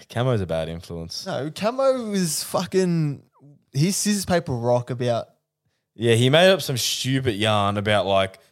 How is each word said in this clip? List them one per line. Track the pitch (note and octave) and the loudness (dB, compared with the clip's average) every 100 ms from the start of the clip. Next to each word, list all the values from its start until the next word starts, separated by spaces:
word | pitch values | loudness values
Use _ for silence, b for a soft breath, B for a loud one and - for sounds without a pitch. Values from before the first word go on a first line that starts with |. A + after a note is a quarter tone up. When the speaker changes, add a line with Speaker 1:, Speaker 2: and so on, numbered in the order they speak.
| - | -10
Speaker 1:
Camo's | A2+ B2+ A2 | -2 0 0
a | E2+ | 0
bad | E2 D#2+ | -4 -4
influence. | E2 - E2 E2 - F#3+ | -8 -10 -12 -10 -12 -8
Speaker 2:
No, | - D3+ | -6 -6
Camo | D3+ G#3 C4 C4+ C4 A3 | -4 -4 0 0 0 -2
was | G3 E3+ - - | -2 -2 -4 -4
fucking, | - F3 F#3+ F#3 E3 D3+ - _ _ C#3+ C#3+ _ | -4 0 0 2 0 -2 -4 _ _ -20 -20 _
he's | C#3+ F3+ - | 0 0 0
scissors, | G#3 G3+ | -2 -2
paper, | F#3 F3 E3 | 0 -2 0
rock | A#2+ A#2+ A#2+ A#2 | -2 2 2 0
about | B2 B2 A#2 - _ _ _ _ _ _ | -4 -2 -2 -4 _ _ _ _ _ _
Speaker 1:
Yeah, | - A#2 A#2 | -2 2 4
he | B2+ | 6
made | D#3 F#3+ | 6 6
up | F3+ | 4
some | D3 B2 | -2 -4
stupid | - - B2+ C3+ B2+ G2+ | -4 -2 -2 0 -2 0
yarn | G#2+ G#2 G2+ G#2 | 2 2 2 0
about, | G#2 G#2 F#2+ | 0 0 2
like, | F#2+ F#2+ - b | 2 0 -6 b